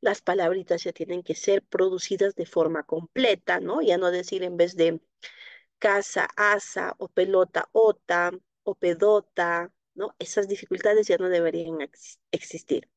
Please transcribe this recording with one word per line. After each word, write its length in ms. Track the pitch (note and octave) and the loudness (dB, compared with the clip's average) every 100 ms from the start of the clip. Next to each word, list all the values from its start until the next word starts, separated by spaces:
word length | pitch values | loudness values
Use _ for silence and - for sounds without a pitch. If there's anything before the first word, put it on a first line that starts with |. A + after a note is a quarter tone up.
Las 200 | - G3+ | 0 -2
palabritas 600 | - F#3+ E3+ F#3 F3+ E3+ | -2 0 2 0 -2 -4
ya 100 | F3+ | -4
tienen 300 | E3 E3 F3+ | -8 -6 -6
que 120 | F3 D#3+ | -6 -6
ser 280 | - G3 | 2 2
producidas 720 | - F#3 F#3+ F#3 - G3 G3+ G3 | 2 0 0 0 -4 0 0 0
de 100 | E3+ | -6
forma 380 | - D#3+ D#3+ | 0 0 0
completa, 760 | D3 D#3+ E3 - B3+ F#3+ - F3+ | -4 -6 -6 0 2 2 0 -4
¿no? 220 | F3+ A3+ | -2 -2
Ya 160 | D4 F3 | 2 2
no 140 | F#3 | 2
decir 320 | F3+ F3+ F#3+ | -2 -4 -6
en 140 | F#3 F3 | -6 0
vez 180 | F3 F#3 | 0 4
de 240 | E3 E3 _ _ - - - - _ _ | 0 0 _ _ -20 -20 -20 -20 _ _
casa, 480 | G#3+ G3+ G3 - - - | 0 0 -2 -4 -4 0
asa, 580 | G#3 G#3 - - F#3 F3+ | 2 2 -2 -8 -8 -8
o 100 | F#3+ | -6
pelota, 600 | - F#3 F#3+ F3+ - - | -2 2 4 2 0 -2
ota, 580 | - A3+ G#3 _ F3 F3 F3+ _ _ | 4 4 4 _ 0 0 -4 _ _
o 120 | - G3 | -10 -4
pedota, 960 | F3+ E3+ G3+ G#3+ G3+ - E3+ E3+ F3 _ _ - | -2 2 4 4 2 -4 -2 -2 -4 _ _ -12
¿no? 200 | G3+ - | -12 -10
Esas 280 | F#3+ - G3 | -8 -4 -2
dificultades 600 | G3+ - F#3 G#3+ G#3+ G#3 | -4 -6 -2 2 2 4
ya 100 | F3 | 0
no 120 | F#3 | 2
deberían 520 | F3 E3 D#3+ E3 D#3+ | 0 0 -2 -6 -8
ex-, 380 | C#3+ _ - - _ | -10 _ -20 -20 _
existir. 580 | D3 - E3 - B2+ - | -8 -8 -16 -4 -4 -4